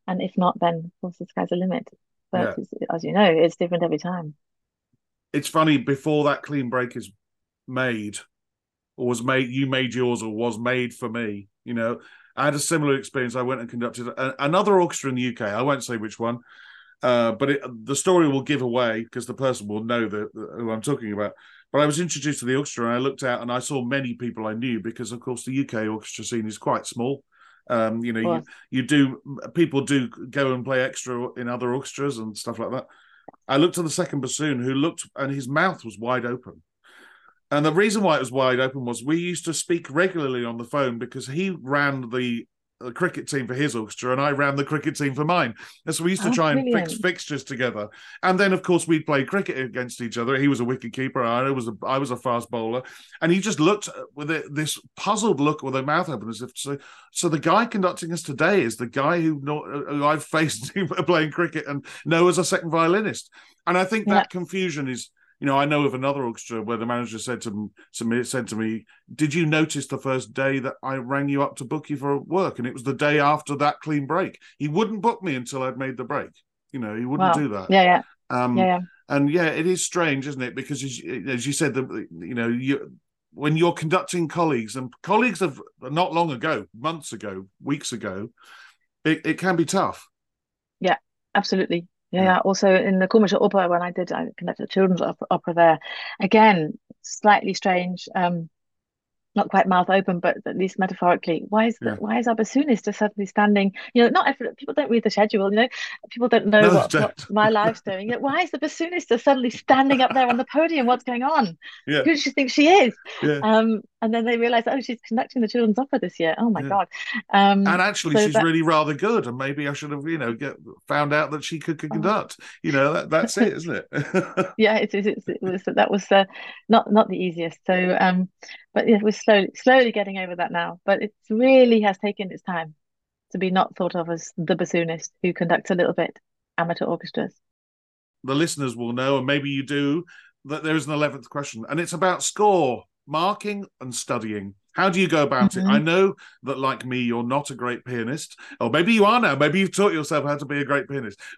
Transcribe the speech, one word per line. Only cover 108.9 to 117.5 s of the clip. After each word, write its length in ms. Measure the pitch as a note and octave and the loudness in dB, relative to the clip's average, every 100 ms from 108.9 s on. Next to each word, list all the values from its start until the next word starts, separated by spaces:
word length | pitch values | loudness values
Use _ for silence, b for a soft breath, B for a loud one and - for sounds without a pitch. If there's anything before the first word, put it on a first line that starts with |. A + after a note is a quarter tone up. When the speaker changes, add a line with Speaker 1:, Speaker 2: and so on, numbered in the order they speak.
| F4+ - | -4 0
Speaker 1:
just 160 | A#3 | 2
suddenly 260 | - C4 B3 | 4 4 2
standing 520 | - - C4+ C4+ C4+ | -2 4 4 6 4
up 120 | B3+ | 4
there 140 | C4 B3 | 4 2
on 80 | A#3+ | 2
the 80 | |
podium? 420 | C4 C#4 E4 D#4+ A#3+ | 0 0 2 2 2
What's 160 | B3 | 2
going 220 | B3+ A#3+ | 0 -2
on? 340 | B3+ D#4 G#3 E3 B B | 0 2 0 -2 B B
Speaker 2:
Yeah. 200 | - D3 | -2 2
Speaker 1:
Who 80 | D4 | 4
does 100 | D4+ | 2
she 80 | C#4+ | 0
think 200 | C4 C4 | 0 0
she 180 | - D4+ | 4 8
is? 260 | G4 B3 - - B | 8 6 0 -14 B
Speaker 2:
Yeah. 160 | D3 D3 | 0 2
Speaker 1:
Um, 400 | G#3+ A3 A3+ A3 - - | 4 4 4 0 -4 -6
and 140 | A3+ | -2
then 100 | A#3 | 0
they 120 | A3+ A#3 | 0 0
realise, 280 | A#3 C#4+ - | 2 2 0
"Oh, 120 | C#4 | -2
she's 200 | A#3 A#3 | -4 -8
conducting 420 | - A3+ - C4 | -4 -4 -2 -2
the 60 | G#3+ | 0
children's 300 | A#3+ A3+ G#3 | 2 2 2
opera 180 | C#4 B3 | 0 -2
this 220 | F3+ - | -2 -2
year. 160 | E3 - | 0 2
Oh 120 | A#3 | 2
my 100 | F#3 | 0
Speaker 2:
Yeah. 80 | C#3 | 0
Speaker 1:
God!" 200 | G3 F3 B B A3+ - | 0 -2 B B -8 0
Um, 340 | G3 G3 | 6 6